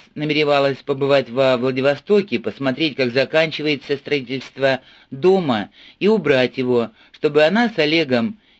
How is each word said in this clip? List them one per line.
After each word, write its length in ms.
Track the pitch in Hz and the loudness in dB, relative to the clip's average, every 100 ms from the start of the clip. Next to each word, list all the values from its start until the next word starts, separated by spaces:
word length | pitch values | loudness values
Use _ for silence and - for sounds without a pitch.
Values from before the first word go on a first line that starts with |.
| - - | -10 -8
намеревалась 640 | 151 151 147 143 139 131 | -2 0 2 2 0 -2
побывать 500 | - 135 139 139 117 | -6 -2 0 0 0
во 280 | 123 131 127 | 0 2 2
Владивостоке, 800 | 127 131 135 135 - 208 190 113 | 0 0 0 -2 0 0 0 -4
посмотреть, 560 | 113 - 135 127 160 127 | -4 -6 -4 -2 -2 -2
как 180 | 127 | -2
заканчивается 800 | 123 127 160 160 - 151 139 - 139 | 0 0 0 0 -2 -4 -4 -4 -6
строительство 840 | - 147 120 131 - 131 135 131 - - - | -4 -4 -4 -10 -10 -2 -2 -2 -6 -20 -18
дома, 580 | 135 180 190 156 110 92 - - - | -2 2 2 0 -2 -4 -14 -20 -2
и 80 | 190 | 0
убрать 500 | 220 147 131 123 - | 2 2 2 0 -2
его, 340 | 123 120 113 - _ | 0 0 -2 -8 _
чтобы 320 | - 151 147 | -4 0 2
она 260 | 156 208 240 | 4 2 0
с 80 | - | 0
Олегом 600 | 151 165 143 123 113 101 _ | 0 0 0 0 -2 -6 _